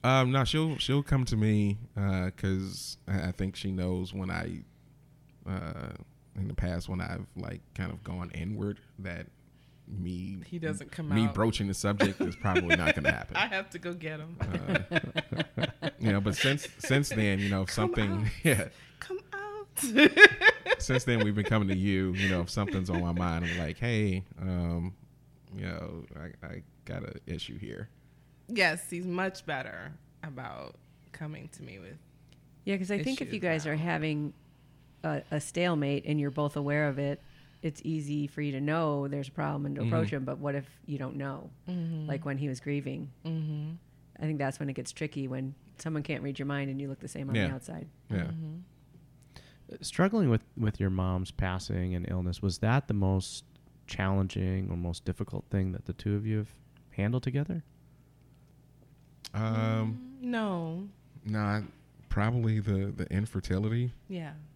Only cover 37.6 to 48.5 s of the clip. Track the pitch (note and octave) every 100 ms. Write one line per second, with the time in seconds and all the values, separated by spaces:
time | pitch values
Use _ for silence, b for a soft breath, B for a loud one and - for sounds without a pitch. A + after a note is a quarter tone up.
37.6 | - - - D#3+ C#3+ D3 C#3+ - D3 C3+
38.6 | C#3+ D#3+ D#3+ C#3+ C#3 C#3+ C#3 - D3 C#3+
39.6 | C#3+ C#3+ A#2 D#3+ D#3+ C#3+ C3 C3+ C#3+ C#3
40.6 | C3 - - C#3+ C3 C#3+ C#3 C#3 C#3+ -
41.6 | - F3+ E3 D#3+ D3+ D3 D3+ C3+ C#3+ B2+
42.6 | C#3+ C#3+ C#3 C3+ C#3+ - E3 D#3+ D#3 D3+
43.6 | D3+ E3 - - - - D#3 D3+ C#3 C3
44.6 | C#3 C3 B2 - D3+ D#3+ C3 C3 C3+ C#3
45.6 | - - D#3+ D3+ C#3+ C#3+ C#3 C3+ C#3 C#3+
46.6 | C#3 C3+ C#3 C3+ - C#3+ C#3 A2+ F#2 -
47.6 | - D#2+ - - - G2+ E3 D#3+ D#3